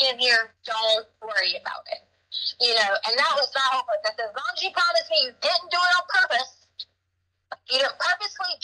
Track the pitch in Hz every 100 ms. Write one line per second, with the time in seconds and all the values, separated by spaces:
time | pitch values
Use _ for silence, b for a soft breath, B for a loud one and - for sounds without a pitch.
0 | 269 247 247 233 220 _ 226 220 226 220
1 | - _ 220 202 185 185 - - - -
2 | _ _ _ B B - 240 226 202 196
3 | 220 247 311 285 - 277 262 254 233 202
4 | 214 - 220 233 320 - 381 381 359 339
5 | - 311 254 - 302 349 349 349 359 359
6 | 359 381 339 247 262 - _ - - _
7 | _ _ _ _ _ - - 262 - -
8 | 339 359 415 - 381 -